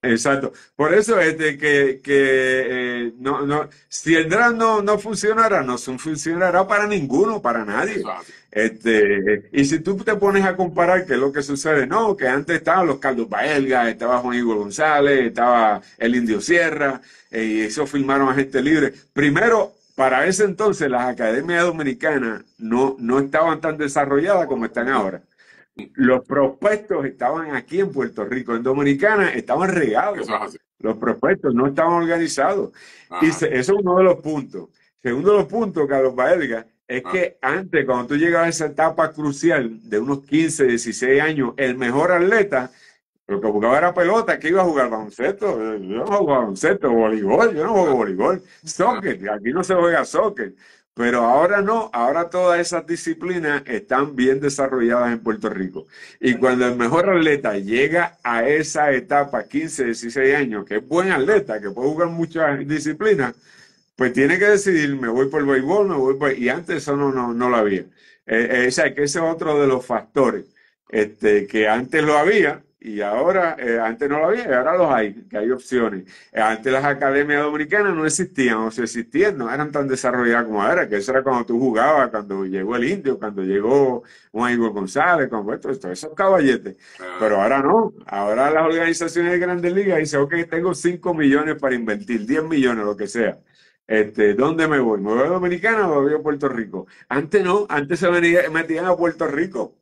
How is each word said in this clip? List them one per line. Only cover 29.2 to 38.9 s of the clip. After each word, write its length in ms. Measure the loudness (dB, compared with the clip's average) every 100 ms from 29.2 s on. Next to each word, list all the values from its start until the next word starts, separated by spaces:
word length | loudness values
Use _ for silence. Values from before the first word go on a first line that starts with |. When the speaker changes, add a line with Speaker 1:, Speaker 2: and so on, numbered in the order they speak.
| 0
Speaker 1:
estaban 380 | -2 -2 0 0
regados. 480 | 0 0 0 -2 -4
Speaker 2:
Eso 140 | -4 -6
es 60 |
así. 160 | -6 -14 _ _
Speaker 1:
Los 180 | -6 -2
prospectos 560 | -2 0 0 0 0
no 140 | 0 0
estaban 260 | 0 2
organizados. 800 | 2 0 -2 -2 0 0 0 -6 -10 -20 -20 _
Speaker 2:
Ajá. 140 | -2
Speaker 1:
Y 80 | -2
se-, 160 | 0 -2 -2
eso 180 | 0
es 60 | 0
uno 140 | 2 4
de 60 |
los 120 | 4 4
puntos. 540 | -2 -6 -6 -12 -16 _ _ _
Segundo 280 | -4 0 2
de 40 | 2
los 100 | 2
puntos, 400 | -2 -4 -2 -2
Carlos 280 | 2 0 0
Baelga, 500 | 0 2 0 -6 -8 _ _
es 160 | -8
Speaker 2:
Ajá. 80 | -4
Speaker 1:
que 260 | -2 -4 -4
antes, 440 | -4 -2 -2 -2 0
cuando 220 | -2 -2
tú 80 | 0
llegabas 320 | 2 2 0
a 20 |
esa 160 | -2 -6
etapa 440 | 0 0